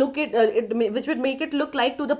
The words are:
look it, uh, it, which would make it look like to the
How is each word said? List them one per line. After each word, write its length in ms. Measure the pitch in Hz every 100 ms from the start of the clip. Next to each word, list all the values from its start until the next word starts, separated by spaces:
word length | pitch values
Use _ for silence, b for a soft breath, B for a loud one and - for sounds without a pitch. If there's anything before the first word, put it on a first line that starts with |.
look 180 | 269 285 302
it, 120 | 226
uh, 40 | 214 214
it, 320 | 220 233 220 233
which 80 | 269
would 120 | 277 269
make 160 | 269 311
it 100 | 285
look 120 | 294 285
like 160 | 254 277
to 80 |
the 40 | 285